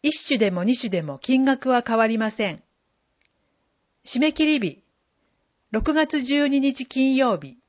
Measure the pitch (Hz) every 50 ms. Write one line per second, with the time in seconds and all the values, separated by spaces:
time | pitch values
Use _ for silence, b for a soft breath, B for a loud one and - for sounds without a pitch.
0 | - 294 311 - - - 285 214 220 196 180 175 180 220 254 240 - 208 190 175
1 | 160 147 139 - - - 262 262 262 269 269 269 - 262 247 240 240 - 233 226
2 | 226 220 226 220 220 214 - - 214 190 156 - _ _ _ _ _ _ _ _
3 | _ _ _ _ _ _ _ _ _ _ _ _ _ _ _ _ _ _ _ _
4 | _ - - 233 294 311 302 - 311 302 311 269 202 160 131 _ _ _ _ _
5 | _ _ _ _ _ _ _ _ _ _ _ _ _ _ 208 220 - - 302 311
6 | 311 302 311 294 247 254 277 294 294 277 277 277 269 277 269 - 254 - - 262
7 | 262 269 262 262 269 247 202 160 143 135 120 _ _